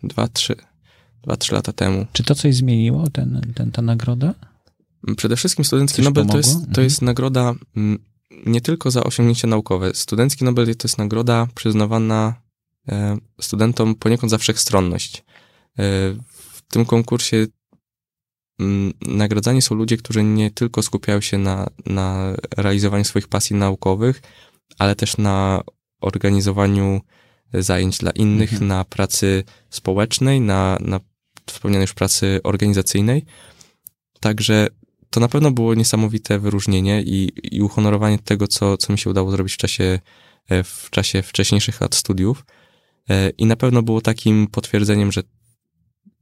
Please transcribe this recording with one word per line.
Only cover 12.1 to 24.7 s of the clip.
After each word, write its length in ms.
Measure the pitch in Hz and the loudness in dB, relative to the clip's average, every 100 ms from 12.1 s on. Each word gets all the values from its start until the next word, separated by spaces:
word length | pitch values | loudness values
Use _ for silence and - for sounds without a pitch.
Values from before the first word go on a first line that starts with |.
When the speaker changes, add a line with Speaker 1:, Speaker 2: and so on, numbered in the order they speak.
| 110 110 113 _ _ _ _ - | 0 -2 -4 _ _ _ _ -8
Speaker 1:
e, 300 | 101 104 104 - - | -4 -2 -4 -8 -14
studentom 540 | - 104 110 120 113 110 | -6 0 0 2 0 0
poniekąd 340 | 110 117 113 | 0 0 0
za 60 | 107 | 0
wszechstronność. 800 | - 104 - 98 90 87 - - | 0 -2 0 2 0 -2 -8 -14
E, 60 | _ - _ _ _ - 101 98 95 104 123 | _ -20 _ _ _ -4 -2 0 -2 -4 -14
w 340 | - - - _ | -20 -20 -20 _
tym 180 | 117 113 | 0 2
konkursie, 640 | 117 113 120 - 113 110 _ _ _ _ _ _ _ _ _ _ - | 2 2 -2 0 0 -2 _ _ _ _ _ _ _ _ _ _ -6
mm, 340 | 95 98 98 - - | -2 0 -2 -4 -4
nagradzani 540 | 101 104 107 107 131 | 0 0 0 2 2
są 140 | 127 110 | 2 -2
ludzie, 220 | 113 113 | 0 -2
którzy 260 | - 113 | -2 0
nie 280 | 107 107 107 | 2 2 0
tylko 300 | 104 120 110 | -2 -2 -2
skupiają 400 | 104 104 - 104 | -2 -4 0 -2
się 160 | - 98 | 0 -2
na, 300 | 98 95 95 - - | -2 -2 -6 -8 -4
na 480 | 95 95 95 95 95 - - | -2 -2 -2 -4 -6 -6 -2
realizowaniu 460 | 101 98 101 101 | 0 2 2 2
swoich 240 | 104 101 - | 0 -2 -2
pasji 280 | 104 104 101 | -4 0 0
naukowych, 680 | 98 95 95 95 120 131 - - - _ _ | 0 0 0 2 0 -2 -10 -20 -20 _ _